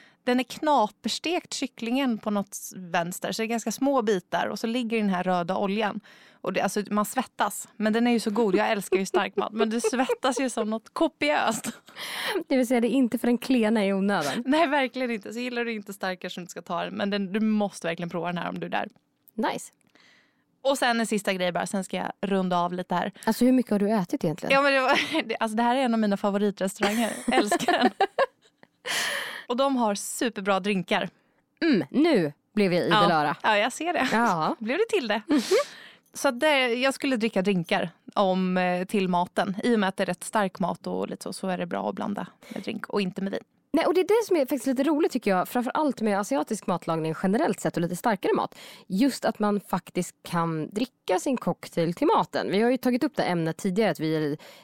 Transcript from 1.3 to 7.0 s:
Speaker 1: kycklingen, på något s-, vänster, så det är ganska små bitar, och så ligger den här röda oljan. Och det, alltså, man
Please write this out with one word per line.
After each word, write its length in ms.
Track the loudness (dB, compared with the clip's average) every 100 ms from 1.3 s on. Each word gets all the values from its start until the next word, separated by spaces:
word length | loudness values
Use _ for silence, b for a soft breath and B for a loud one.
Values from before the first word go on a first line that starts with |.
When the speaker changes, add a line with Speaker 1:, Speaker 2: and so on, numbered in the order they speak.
| -4 -4
Speaker 1:
kycklingen, 640 | -6 -8 -6 -4 -2 0 -2
på 120 | -2
något 220 | -4 -4
s-, 200 | -10 -14 -14
vänster, 560 | -4 -2 -2 -6 -6
så 100 | -4
det 40 | -4
är 20 |
ganska 240 | -4 -4
små 300 | -2 0 2
bitar, 440 | 2 0 0 -2 -2
och 120 | -4
så 80 | -4
ligger 320 | -2 -2 0
den 100 | 0
här 120 | 0
röda 340 | 0 0 0 -2
oljan. 440 | -2 0 -2 -4 B B B B
Och 120 | -4
det, 80 | -2
alltså, 220 | 0 -2 -2
man 140 | -2